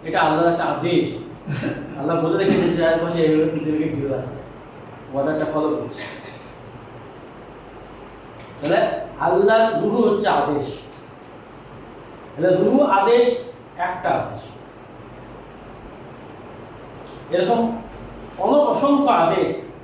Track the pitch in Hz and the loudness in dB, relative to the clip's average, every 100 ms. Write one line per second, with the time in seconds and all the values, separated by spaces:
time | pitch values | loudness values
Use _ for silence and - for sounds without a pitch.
0 | 160 175 151 156 170 170 156 - 170 175 | -2 2 4 4 4 2 0 0 2 2
1 | - - - - - 139 - - - - | 2 -4 -10 -12 -6 -4 -4 -6 -8 -6
2 | 143 165 160 170 190 190 175 165 160 165 | 0 2 2 2 4 4 4 4 4 4
3 | 170 170 156 156 156 156 151 151 - 139 | 2 2 4 6 4 2 0 0 0 -2
4 | 139 127 - - - - - - - - | -2 -2 -4 -10 -14 -16 -18 -18 -18 -16
5 | - 135 139 156 156 151 156 - - - | -8 -2 0 0 0 0 0 -2 -4 -8
6 | - - - - - - - - - 120 | -12 -12 -14 -16 -16 -18 -18 -18 -18 -18
7 | - 127 - - - - - - - - | -16 -18 -18 -18 -18 -18 -18 -18 -18 -18
8 | - - - - - - 147 185 - - | -18 -18 -18 -18 -18 -8 0 2 2 0
9 | - - 160 180 202 226 226 220 208 247 | -8 -2 2 4 6 6 4 2 0 2
10 | 208 202 202 156 143 143 127 - - - | 4 4 2 2 2 0 -4 -8 -14 -18
11 | - - - - - - - - - - | -18 -20 -20 -20 -20 -20 -18 -18 -18 -18
12 | - - - - 175 185 202 262 285 196 | -18 -18 -16 -2 2 4 6 6 6 6
13 | 208 233 240 240 - - - - 180 175 | 6 6 6 2 -4 -14 -18 -6 -4 -2
14 | 185 165 - - - - - - - - | 0 0 -2 -8 -14 -18 -18 -20 -20 -18
15 | - - - - - - - - - - | -18 -18 -16 -16 -16 -18 -16 -16 -16 -16
16 | - - - - - - - - - - | -18 -18 -18 -18 -18 -18 -18 -18 -18 -16
17 | - - - 175 185 233 233 - - - | -16 -16 -2 0 4 4 2 -2 -10 -14
18 | - - - - 190 294 285 - - 277 | -14 -14 -14 -2 4 6 6 4 4 4
19 | 285 135 135 156 120 - - - | 6 4 4 4 0 -2 -8 -16